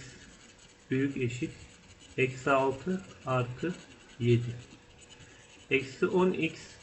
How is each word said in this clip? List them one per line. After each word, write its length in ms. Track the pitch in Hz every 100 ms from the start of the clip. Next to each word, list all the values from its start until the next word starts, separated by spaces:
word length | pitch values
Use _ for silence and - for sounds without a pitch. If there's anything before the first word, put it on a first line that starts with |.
| - - - - - - - - -
büyük 260 | 131 139 135
eşit 340 | 120 - 156 - - - - - - -
eksi 340 | 131 131 147
altı 500 | 139 135 131 185 185 - - 131
artı 500 | 127 123 - 165 180 - - - -
yedi. 360 | 120 117 - - - - - - - - - - - - -
Eksi 360 | 135 127 - 180
on 240 | 185 185
x 220 | - 156 - - -